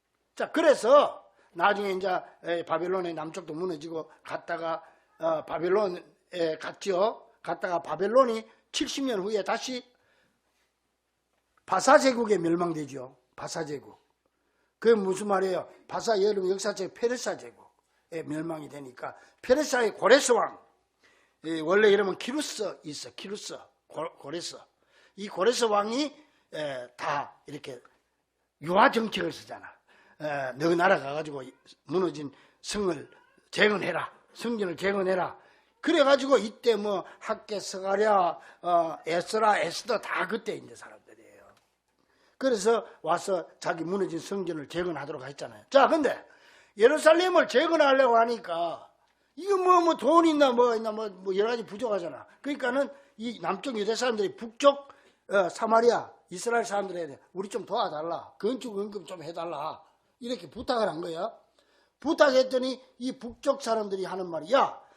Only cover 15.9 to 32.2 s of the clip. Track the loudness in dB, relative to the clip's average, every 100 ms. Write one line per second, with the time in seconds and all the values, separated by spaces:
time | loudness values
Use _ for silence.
15.9 | -6 0 2 2 0 -2 -2 -4 -6 -8
16.9 | -4 -4 -2 -6 -8 -12 -20 _ _ _
17.9 | _ _ -12 -8 -8 -6 -8 -12 -16 -16
18.9 | -14 -14 -14 -20 _ 2 2 4 0 0
19.9 | 2 6 6 6 2 2 -4 _ _ _
20.9 | _ _ _ _ _ -8 -4 2 4 6
21.9 | 6 2 -4 -6 -6 -6 -6 -8 -8 -12
22.9 | -12 -14 -14 -12 -12 -12 -16 -18 _ _
23.9 | -10 -10 -10 -12 -10 -10 -12 -20 _ _
24.9 | _ _ -14 -10 0 2 2 2 2 0
25.9 | -2 -4 -6 _ _ _ -10 -8 -8 -12
26.9 | -8 -4 -4 -6 -12 -16 -14 -14 -16 -18
27.9 | _ _ _ _ _ _ _ 0 4 4
28.9 | 4 -2 -4 -6 -8 -14 -16 -18 -20 _
29.9 | _ _ -12 -8 -6 -6 -2 0 4 4
30.9 | 4 0 -8 -8 -10 -14 -18 _ _ -6
31.9 | -2 -2 -2